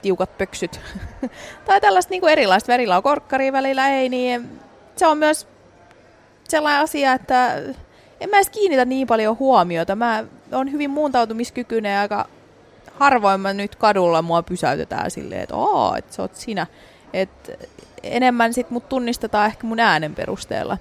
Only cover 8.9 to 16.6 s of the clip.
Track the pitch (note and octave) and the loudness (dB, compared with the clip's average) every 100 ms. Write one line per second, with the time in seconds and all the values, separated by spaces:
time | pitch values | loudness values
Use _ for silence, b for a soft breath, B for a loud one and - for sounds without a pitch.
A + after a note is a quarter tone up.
8.9 | C4 C4 A3+ G#3+ A3 C4+ A#3+ F3 E3+ E3+ | 0 0 2 2 0 2 4 4 -2 -2
9.9 | G3 A#3 A3 - - - B3+ C4+ C#4+ C#4+ | -2 0 -2 -6 -18 -8 -4 -4 -4 -4
10.9 | C#4+ D4+ B3+ A3+ A3+ A#3+ - A#3 A3+ G#3 | -2 0 0 0 -2 -8 -8 -4 -4 -2
11.9 | G3+ G3+ G#3 - - - - - - - | -2 -2 -4 -6 -10 -20 -20 -20 -20 -20
12.9 | - C#4 C4 G3+ G3 G3 G3 G3+ - A3 | 2 4 4 4 2 0 -4 -6 0 2
13.9 | G3+ F3 E3 E3 E3+ E3+ F3+ D3 C#3+ D#3+ | 4 4 2 2 -2 -2 -4 -2 -2 -4
14.9 | - - - - F#2+ - - C#4 F#4+ A#2 | -4 -6 -6 -10 -8 -6 -2 0 2 2
15.9 | - - - F#3+ - - G3+ | 0 -6 -10 -10 -10 -8 -6